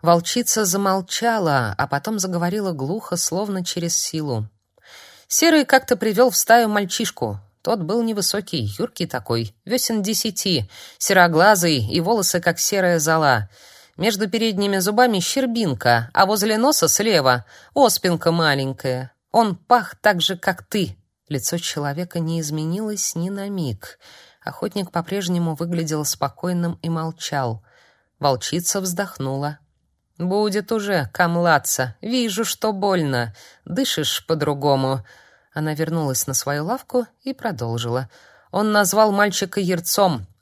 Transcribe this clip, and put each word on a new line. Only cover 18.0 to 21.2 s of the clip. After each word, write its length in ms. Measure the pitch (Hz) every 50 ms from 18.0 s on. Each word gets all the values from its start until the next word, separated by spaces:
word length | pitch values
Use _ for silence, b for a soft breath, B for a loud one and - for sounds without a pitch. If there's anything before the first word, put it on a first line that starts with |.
| - 185 175 165 - 170
маленькая. 800 | 165 170 165 156 139 139 135 135 131 - - 135 127 127 131 127 _ _ _ _ -
Он 240 | 220 233 214 180
пах 380 | 180 _ _ 240 247 208 - - _ _
так 180 | 214 202 175
же, 160 | 165 - 190
как 280 | 175 - - 180 - -
ты. 340 | _ - 214 185 - 95 _ _ _ _ _